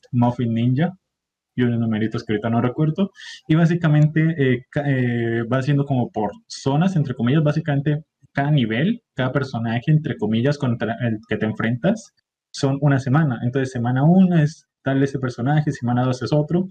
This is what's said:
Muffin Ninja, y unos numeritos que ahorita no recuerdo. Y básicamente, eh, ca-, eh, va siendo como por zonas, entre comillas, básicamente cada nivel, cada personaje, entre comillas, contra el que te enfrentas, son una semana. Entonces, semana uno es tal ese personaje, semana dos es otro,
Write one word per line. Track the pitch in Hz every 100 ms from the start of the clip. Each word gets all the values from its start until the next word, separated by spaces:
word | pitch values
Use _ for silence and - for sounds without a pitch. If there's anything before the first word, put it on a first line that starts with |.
| -
Muffin | 123 120 120 120
Ninja, | 113 120 127 175 190 _ _ _ _ _ -
y |
unos | 123 117
numeritos | 113 107 110 -
que | -
ahorita | 104 113
no | 117
recuerdo. | 123 - 156 160 196 - - - -
Y | 160
básicamente, | 170 175 165 151 151 156 160 160
eh, | 131 123 -
ca-, | 151 143
eh, | 135 123 120 117 117
va | 117 131
siendo | 131 139 139
como | 131 117
por | - 101 - -
zonas, | - 135 143 190 175
entre | 127 -
comillas, | 117 151
básicamente | 147 151 156 139 143 151 - _ _
cada | - 139
nivel, | 151 110 110 175 233 _ -
cada | 127
personaje, | 135 - 117 113 117 139
entre | 156 151 -
comillas, | 107 110 127 147
contra | 127 117 110 113
el | 123 107 -
que | 104
te | 107
enfrentas, | 107 113 123 175 220 - _ _ _ _
son | - 139 135
una | 147 135
semana. | 127 143 156 117
Entonces, | 123 135 127
semana | 120 117 131
uno | 151 185 185 170
es | 147 - _ _
tal | - 135
ese | 139 135
personaje, | 127 - 123 151 147
semana | - 120 123 127
dos | 127
es | -
otro, | 151 151 170 190